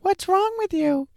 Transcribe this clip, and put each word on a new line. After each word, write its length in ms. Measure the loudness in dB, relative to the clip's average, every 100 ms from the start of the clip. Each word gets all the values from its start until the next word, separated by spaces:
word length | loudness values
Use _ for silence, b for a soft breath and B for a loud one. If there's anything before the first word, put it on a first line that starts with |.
What's 260 | 0 -2 0
wrong 280 | 2 2 -2
with 140 | -4
you? 360 | 0 0 0 -4